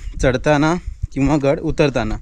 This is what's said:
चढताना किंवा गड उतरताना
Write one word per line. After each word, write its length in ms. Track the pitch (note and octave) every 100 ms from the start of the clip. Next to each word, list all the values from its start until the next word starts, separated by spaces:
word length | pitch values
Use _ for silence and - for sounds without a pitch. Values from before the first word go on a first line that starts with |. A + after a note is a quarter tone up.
| - -
चढताना 540 | C#3 B2 D3+ D3 D3+ F3 - - -
किंवा 240 | - C#3 D3+
गड 180 | C3+ D3+
उतरताना 560 | E3 C#3+ D3 B2+ G#2+ A2